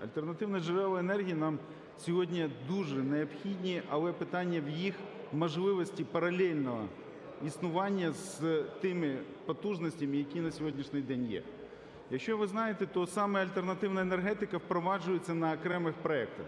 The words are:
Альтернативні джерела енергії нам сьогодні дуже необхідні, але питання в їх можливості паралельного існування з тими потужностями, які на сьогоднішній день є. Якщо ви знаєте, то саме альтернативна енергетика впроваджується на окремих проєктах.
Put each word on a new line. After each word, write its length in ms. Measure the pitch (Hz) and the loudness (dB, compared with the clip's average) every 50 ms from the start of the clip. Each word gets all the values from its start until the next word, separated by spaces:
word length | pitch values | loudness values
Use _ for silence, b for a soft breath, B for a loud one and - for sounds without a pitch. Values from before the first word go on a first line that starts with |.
| 101 | -8
Альтернативні 560 | 110 - 160 151 165 170 160 220 208 196 190 | -6 -4 -2 -2 -2 -2 -2 0 0 0 0
джерела 400 | 165 165 175 185 196 196 190 180 | 0 2 2 2 4 2 2 2
енергії 340 | 180 180 202 208 202 185 175 | 2 2 2 2 2 0 2
нам 260 | 156 156 156 151 143 B B B B B B B - | 2 2 2 0 0 B B B B B B B -10
сьогодні 520 | - 170 170 180 180 165 180 175 165 151 135 117 123 131 | -2 0 2 2 4 2 2 0 0 0 -2 -4 -4 -2
дуже 260 | 185 202 190 147 135 | 0 0 0 0 0
необхідні, 840 | 135 131 135 147 147 151 147 - - - 196 196 180 180 185 180 165 - - | 0 2 2 2 2 2 0 -2 -6 -4 -4 -2 -2 0 0 0 0 -2 0
але 220 | 135 151 160 175 | 0 2 2 2
питання 500 | 170 170 175 139 - 175 180 175 170 165 143 143 | 0 0 -4 -2 0 0 2 2 2 0 0 0
в 20 | |
їх 240 | 147 160 180 196 185 - - - - - - - 139 | -2 0 0 0 -2 -2 -6 -10 -10 -10 -10 -4 0
можливості 680 | 147 165 170 147 170 185 196 202 185 170 - - - 160 | 2 2 2 2 2 2 4 4 4 2 -2 -2 -4 -4
паралельного 840 | - - 170 165 175 180 185 190 180 165 151 139 131 120 113 107 98 - - - - - - - - - - - | 0 2 2 2 4 4 4 4 4 4 4 2 2 0 -2 -2 -4 -6 -8 -14 -14 -14 -14 -14 -12 -10 -6 -6
існування 680 | 151 143 - 180 175 160 180 196 202 202 190 175 160 | -6 -4 -2 -2 0 2 2 2 2 2 2 2 0
з 520 | 139 - - - - 135 147 165 160 156 139 - - - | 0 -2 -6 -8 -6 -2 0 2 2 2 2 0 -4 -2
тими 360 | - 190 180 175 165 143 135 131 - - - - - | -2 0 2 2 2 0 0 -2 -4 -8 -10 -10 -4
потужностями, 720 | - 156 127 - 208 208 170 170 160 156 - 147 139 139 143 | -4 -4 -2 0 -2 -2 0 -2 -2 -2 0 -2 0 2 2
які 220 | 143 139 - 175 | 0 0 -2 -2
на 120 | 165 160 | -2 -2
сьогоднішній 500 | 151 - 151 156 143 139 139 - - 143 | -2 -2 -4 -4 -2 -4 -6 -2 -2 -2
день 240 | 131 117 135 123 127 | 0 0 0 0 0
є. 180 | 117 101 87 - - - - - B B B B B B B B - | 0 -2 -2 -4 -6 -12 -12 -14 B B B B B B B B -4
Якщо 260 | 123 131 - - 220 214 | -4 -2 0 0 2 2
ви 100 | 214 196 | 2 0
знаєте, 380 | 190 220 226 220 208 - 196 | 2 0 0 0 0 0 -2
то 220 | - - 180 180 175 | 0 0 0 0 0
саме 340 | - 214 202 202 202 196 | 2 2 2 4 4 4
альтернативна 600 | 190 185 190 190 180 185 185 185 214 202 190 190 | 2 2 0 0 0 0 0 0 0 2 2 2
енергетика 560 | 185 185 185 180 180 202 214 202 214 - - 170 | 2 2 2 2 2 2 0 0 -2 -2 -2 -4
впроваджується 760 | - - 175 175 165 180 196 196 160 175 185 170 180 170 170 | 0 2 0 2 2 2 0 0 2 2 0 0 2 0 0
на 200 | 165 165 160 160 | 2 2 2 2
окремих 400 | 151 160 180 180 180 170 160 151 | 2 0 0 0 2 2 0 0
проєктах. 520 | - - 160 156 135 113 98 - - 85 | 0 0 2 2 2 2 0 -2 -8 -10